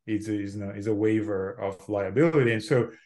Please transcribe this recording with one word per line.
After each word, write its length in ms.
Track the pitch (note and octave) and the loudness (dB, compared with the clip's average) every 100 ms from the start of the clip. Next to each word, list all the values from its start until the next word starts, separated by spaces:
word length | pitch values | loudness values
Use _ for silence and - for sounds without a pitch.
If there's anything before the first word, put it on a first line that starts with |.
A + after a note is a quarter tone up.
| - | -4
It's 220 | G#2+ G#2+ | -4 -2
a, 60 | G#2 | -4
it's 180 | G2+ G2+ | -4 -6
a, 140 | G2 | -8
it's 160 | G2+ G2+ | -6 -2
a 80 | |
waiver 580 | G#2 A2 A2 G#2 G2 F#2+ G2 | 2 2 2 0 -2 -4 -4
of 280 | G2+ G2 - | -6 -6 -4
liability. 640 | G#2 F#2+ G2+ E3 D#3 A#2+ | -2 0 2 4 4 4
And 100 | A2+ | 2
so 280 | - C3 A2+ - | 2 2 2 -4